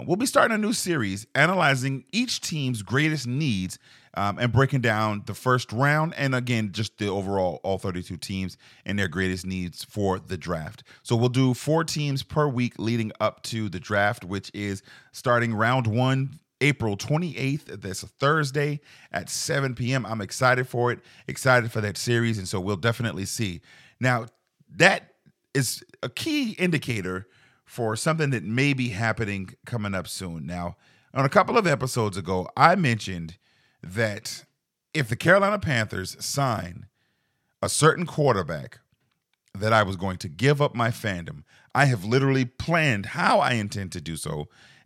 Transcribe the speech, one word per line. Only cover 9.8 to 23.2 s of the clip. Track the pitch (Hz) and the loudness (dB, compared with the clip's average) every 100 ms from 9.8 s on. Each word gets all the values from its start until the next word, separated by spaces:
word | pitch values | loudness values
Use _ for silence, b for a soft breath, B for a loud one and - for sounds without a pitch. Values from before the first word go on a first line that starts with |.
for | - 107 98 92 | -10 -2 0 0
the | - 87 | -4 -8
draft. | 78 82 76 - - B | -4 -6 -6 -14 -20 B
So | - 117 | 0 2
we'll | 123 | 2
do | 123 131 120 | 4 2 2
four | 147 160 | 0 0
teams | 160 156 147 135 | 0 -2 -2 -4
per | - 156 147 | -2 0 0
week | 123 120 - | 0 -2 -2
leading | 107 117 110 - | -2 0 -2 -2
up | 107 - | -2 -2
to | - 113 107 | -8 -4 -4
the | 87 | -6
draft, | - 104 104 120 | -2 2 2 0
which | 87 98 - | -6 -8 -8
is | 101 101 95 - B B | -6 -6 -6 -10 B B
starting | - 131 120 117 107 | -6 0 2 2 2
round | 113 131 113 | 2 2 2
one, | 113 127 135 135 - _ - | 2 2 2 -2 -8 _ 0
April | 143 139 113 101 | 0 2 -2 -2
twenty-eighth. | - 151 175 - 135 143 - 98 | -2 -2 -2 -4 -4 -4 -6 -12
That's | 95 95 | -8 -10
a | 107 | -10
Thursday | - 139 156 139 147 147 143 B B B | -2 2 2 0 -2 -2 -4 B B B
at | - - | -8 -6
seven | - - 143 135 | -6 -2 -2 -2
P | 120 120 | -2 -2
M. | 135 101 | -2 -2
I'm | 110 | -6
excited | 98 - 127 123 127 | -6 2 4 4 0
for | 123 120 | 0 0
it, | 113 - B B | -2 -8 B B
excited | - 131 123 113 | 0 4 6 4
for | 113 | -2
that | 104 - | -4 -2
series. | 120 117 117 107 | 0 2 2 -2
And | 92 | -4
so | 98 | -4
we'll | 92 101 | -2 0
definitely | 117 113 113 85 | 0 0 -2 -4